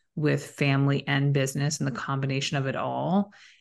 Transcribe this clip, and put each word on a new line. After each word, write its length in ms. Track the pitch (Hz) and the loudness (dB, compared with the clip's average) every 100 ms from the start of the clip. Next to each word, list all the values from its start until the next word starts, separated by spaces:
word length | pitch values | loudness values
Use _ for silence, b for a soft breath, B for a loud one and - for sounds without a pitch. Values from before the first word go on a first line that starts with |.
| _ - | _ -2
with 300 | 147 143 - | 0 0 -2
family 600 | - 143 139 139 143 - | -2 2 4 4 2 0
and 280 | 139 143 | 0 2
business 460 | 139 131 139 143 - | 2 0 0 -2 -2
and 60 | 139 | -4
the 60 | |
combination 640 | 117 - 135 135 135 139 143 | -4 -6 -4 -2 -2 -2 -2
of 100 | 135 | -2
it 100 | 127 | -4
all, 540 | 131 127 143 196 202 b b b | -4 -2 0 2 0 b b b